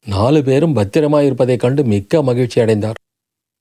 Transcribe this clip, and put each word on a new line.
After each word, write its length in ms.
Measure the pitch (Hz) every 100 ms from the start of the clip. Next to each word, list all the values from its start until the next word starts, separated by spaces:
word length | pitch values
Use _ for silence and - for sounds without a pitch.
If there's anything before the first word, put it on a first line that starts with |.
| -
நாலு 380 | 98 113 156
பேரும் 320 | 135 135 165 127
பத்திரமாயிருப்பதைக் 840 | 98 165 147 151 143 120 127 123
கண்டு 240 | 123 139
மிக்க 380 | 127 101 98 165
மகிழ்ச்சி 400 | 135 123 123 -
அடைந்தார். 340 | 110 110 107 113 _ _ _ _ _ _